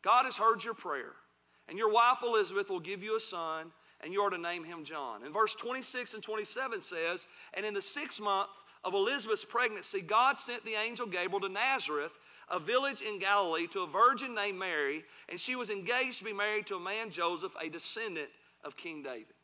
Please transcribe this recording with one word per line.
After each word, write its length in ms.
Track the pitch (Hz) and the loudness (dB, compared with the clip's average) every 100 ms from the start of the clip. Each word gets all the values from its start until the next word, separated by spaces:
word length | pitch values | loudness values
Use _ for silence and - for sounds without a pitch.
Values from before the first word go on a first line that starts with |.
God 240 | 190 240 262 | 8 6 6
has 100 | - | 4
heard 260 | 220 220 | 4 4
your 120 | 220 | 0
prayer, 400 | 220 180 143 - - _ _ _ _ - | -6 -4 -4 -6 -14 _ _ _ _ -10
and 80 | 180 | 0
your 120 | 220 | 4
wife 340 | 220 240 254 | 6 6 4
Elizabeth 460 | 240 220 180 190 196 | 4 2 2 0 -2
will 120 | 180 | -4
give 200 | 170 196 | -4 -8
you 140 | 208 220 | -2 -2
a 60 | |
son, 500 | 220 180 165 160 165 _ _ _ | -2 -6 -4 -4 -8 _ _ _
and 100 | 160 | -4
you 100 | 190 | 2
are 80 | 202 | 2
to 80 | 180 | 0
name 280 | 170 175 165 | -2 -4 -6
him 180 | 170 | -10
John.'" 400 | 147 156 131 104 | -8 -6 -6 -8
And 100 | 139 | -6
verse 220 | 180 214 - | 2 2 2
twenty-six 580 | 233 262 - 254 240 | -4 -4 -4 -6 -6
and 80 | 220 | -8
twenty-seven 600 | 202 214 208 240 262 220 | -6 -6 -4 -4 -4 -4
says, 440 | - 170 165 185 - - - | -6 -2 0 -2 -8 -20 -10
"And 120 | - 214 | -6 -2
in 80 | |
the 80 | 202 | -2
sixth 380 | - 285 - - | -4 -6 -6 -4
month 300 | 208 190 202 - - - | 2 2 0 -6 -20 -8
of 100 | 185 | 0
Elizabeth's 520 | 196 208 277 220 208 - | 2 2 2 0 -2 0
pregnancy, 560 | 226 247 208 - 196 | 0 0 -2 -6 -6
God 400 | 170 214 262 269 | 2 6 6 2
sent 240 | - 240 220 | -4 -6 -4
the 100 | 214 | -2
angel 300 | 220 233 233 | -2 -4 -4
Gabriel 340 | 180 180 196 | -2 0 0
to 80 | 190 | -2
Nazareth, 640 | 196 254 262 - 151 156 - - - - | 0 2 2 0 -2 -2 -8 -20 -20 -4
a 100 | 180 | -4
village 420 | 151 247 277 240 | 2 2 2 -2
in 160 | 214 202 | -6 -2
Galilee, 500 | 190 202 180 160 170 | 4 4 4 2 0
to 160 | 190 | -2
a 40 | 175 | -2
virgin 480 | 175 240 254 262 226 | 6 6 6 -2 -2
named 240 | 202 185 | -2 -2
Mary, 460 | 190 156 139 156 - - - | 0 2 2 0 -8 -20 -12
and 100 | 175 | -6
she 160 | - 254 | -2 -2
was 140 | 220 | -2
engaged 480 | 202 180 247 262 240 | -4 0 0 0 -4
to 80 | 208 | -6
be 80 | |
married 340 | 202 208 214 208 | -2 0 0 -2
to 80 | 190 | -6
a 60 | |
man, 280 | 180 214 226 | -4 -4 -6
Joseph, 460 | 165 175 175 180 - | 0 0 0 -6 -6
a 80 | 165 | -8
descendant 600 | 160 - 214 220 160 143 - _ _ 147 | -6 -6 -6 -4 -6 -8 -12 _ _ -14
of 100 | - | -12
King 280 | 170 151 | -10 -8
David." 300 | 139 120 110 _ | -8 -10 -12 _